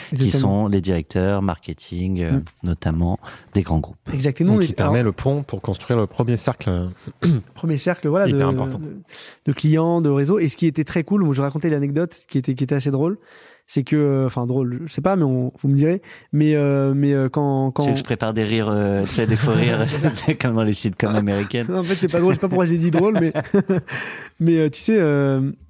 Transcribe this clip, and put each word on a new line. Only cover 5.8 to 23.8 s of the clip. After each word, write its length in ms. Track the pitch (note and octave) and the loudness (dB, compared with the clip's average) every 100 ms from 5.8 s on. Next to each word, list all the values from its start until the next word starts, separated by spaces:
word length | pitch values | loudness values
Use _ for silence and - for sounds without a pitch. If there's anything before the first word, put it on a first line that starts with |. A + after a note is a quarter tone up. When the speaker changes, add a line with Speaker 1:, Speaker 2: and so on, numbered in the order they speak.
| - A#2 | -2 0
Speaker 3:
le 80 | G2 | 0
premier 300 | - A#2+ A#2 | -2 -2 0
cercle, 320 | C3+ - - | -2 -4 -2
euh, 180 | F2+ F2+ - - - | -2 -4 -8 -16 -2
<clears throat> 320 | F3 B2 - | 0 0 -2
Speaker 2:
Premier 220 | - E3 D3 | -6 -4 -2
cercle, 300 | F3+ E3+ D3 | -2 -2 0
voilà, 200 | F3+ F#3 | 2 2
Speaker 3:
hyper 200 | C#3+ C3+ | 2 0
Speaker 2:
de, 20 | |
Speaker 3:
important. 260 | C3 C3 C3 | -2 -4 -6
Speaker 2:
de, 180 | D3+ - - - - - | -12 -14 -18 -20 -20 -6
de 60 | - | -4
clients, 480 | C3 D3+ D#3+ E3 E3+ | 0 2 2 2 2
de 80 | D3+ | 2
réseaux. 300 | C#3 C#3+ G3+ | 2 2 0
Et 80 | D3+ | 0
ce 80 | - | 0
qui 100 | E3 | -2
était 160 | D#3 | -2
très 200 | C#3+ F3 | -2 -4
cool, 200 | D3+ G3+ | 0 0
moi, 100 | D#3+ | 2
je 80 | C3+ | 0
racontais 280 | C#3+ D3 E3 | -2 -2 -2
l'anecdote 460 | D3 C#3+ D3 F3 - - | 0 0 -2 -4 -6 -6
qui 80 | C#3 | -4
était, 160 | C3+ | -2
qui 100 | B2+ | -2
était 120 | C3 | -2
assez 160 | C#3+ C#3 | 0 0
drôle. 260 | C3+ E3 G#3+ - - - - | 0 -2 -4 -12 -20 -20 -20
C'est 180 | - C#3+ | -6 -4
que, 120 | B2+ | 0
euh, 300 | D3+ C#3+ C3+ C3 | 2 2 2 0
enfin, 180 | B2+ | -2
drôle, 360 | A#2+ C3 B2 B2 | -2 -2 -2 -4
je 80 | D#3+ | -8
sais 80 | - | -2
pas, 140 | F3+ | 0
mais 80 | F#3+ | 2
on, 300 | C#3 B2+ B2 - | 2 2 -2 -2
vous 80 | C#3 | 2
me 60 | |
direz. 260 | C#3 D#3 G3 - - - | 4 4 0 -6 -20 -4
Mais, 220 | D3 D3+ | 2 2
euh, 380 | D3+ C#3+ C#3 C3+ | 4 2 2 2
mais, 200 | C#3 C#3+ | 2 2
euh, 160 | C#3 C3 | 2 0
quand, 420 | D3+ C#3+ C3+ C3+ | 0 0 0 0
Speaker 1:
Tu 100 | C3 | 0
veux 40 | C#3+ | 0
Speaker 2:
quand 60 | |
Speaker 1:
que 40 | C#3 | 0
je 40 | |
prépare 300 | - A#2 A2 | -2 -2 -2
des 100 | A2 | 0
rires, 260 | G#2+ A2+ G#2+ | 0 0 2
euh, 340 | G#2 G2+ G2+ | 0 2 0
tu 60 | G2 | 0
sais, 160 | - | 0
des 120 | A2+ A2 | 0 2
faux 140 | C3 | 2
rires, 280 | A2+ - A2 A2 - D3+ | 2 2 2 0 0 0
<laughs> 300 | A2 - - | 0 -2 0
comme 140 | B2+ | 0
dans 80 | A2+ | 2
les 100 | G#2+ | 0
sitcoms 420 | G2 G#2+ - G#2+ | 0 -4 -2 0
américaines ? 580 | G#2+ G2+ G2+ G2+ A#2+ A#2 | 0 0 -2 -2 -4 -2
Speaker 2:
En 100 | F#3 | -4
fait, 120 | E3+ | -2
c'est 160 | F#3 F3+ | -2 0
pas 80 | E3+ | 2
drôle, 140 | F#3 | 2
je 40 | E3+ | 2
sais 40 | |
pas 80 | F#3+ | 0
pourquoi 160 | F#3 | 0
j'ai 120 | E3+ E3+ | 2 2
dit 140 | E3+ | 2
drôle, 260 | E3 G3+ G3+ | 2 2 2
mais, 120 | E3 D3+ - G3+ G3 F#3 | 0 -2 0 0 2 -2